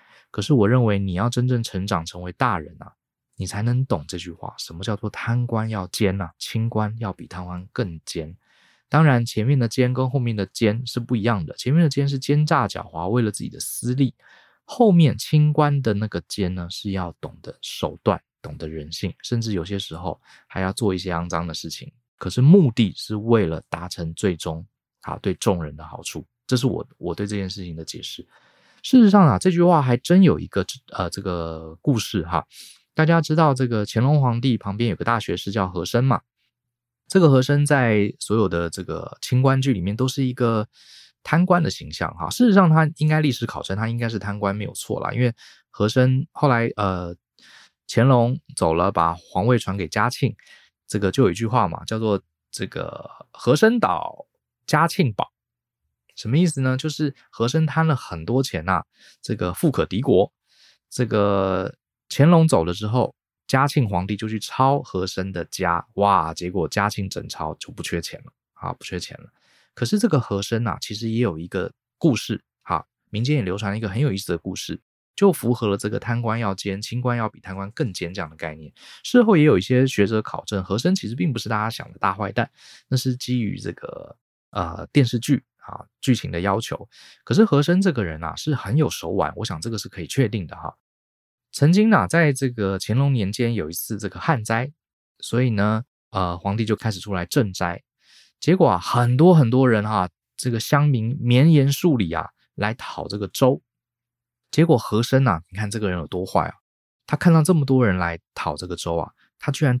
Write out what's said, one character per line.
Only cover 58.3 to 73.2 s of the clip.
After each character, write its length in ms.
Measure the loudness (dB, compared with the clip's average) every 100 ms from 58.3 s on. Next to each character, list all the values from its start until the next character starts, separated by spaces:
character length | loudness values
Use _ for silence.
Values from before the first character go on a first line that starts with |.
| -2
钱 260 | -2 -4 -2
啊， 160 | -2 -4 _ _ _
这 120 | -8
个 200 | -4 -4
富 160 | 0 0
可 160 | 2 0
敌 160 | 0
国。 280 | 4 4 2 _ _ _ _ _ _
这 160 | -6 -2
个 680 | 0 2 0 0 -2 -6 -10 _ _ -6
乾 180 | 4 6
隆 180 | 6 6
走 160 | 4
了 120 | 2
之 120 | -2 -2
后， 280 | 0 -2 -4 _ _ -2
嘉 200 | 2 2
庆 220 | 2 0
皇 180 | 0 -2
帝 100 | -4
就 120 | -4
去 100 | -6
抄 440 | -6 0 2 2
和 240 | -2 -6 -4
珅 260 | -6 -6
的 100 | -8 -8
家， 400 | -4 -2 -2 -4
哇！ 400 | 0 4 4 0
结 160 | -6 -6
果 180 | -4 -2
嘉 220 | 0 -2
庆 180 | -2 -8
整 180 | -8 -12
抄 280 | -10 -10
就 180 | -10 -14
不 100 | -12
缺 200 | -6 -6
钱 180 | -6 -14 -20
了 60 | _ _
啊， 180 | -14 -12
不 100 | -12
缺 160 | -12 -12
钱 180 | -12 -18
了。 80 | -20 _ _ _ _
可 140 | -6 -2
是 120 | 0
这 80 | 2
个 120 | 0
和 220 | 0 -4
珅 240 | -2 -4 -4
啊， 100 | -6
其 120 | -8
实 140 | -8 -4
也 120 | -2
有 180 | -2 -4
一 100 | -6
个 240 | -6 -6 _ _ _
故 180 | 0
事 300 | 2 -2 -8 _ _
哈， 220 | -6 -6 -6 _ _
民 160 | -4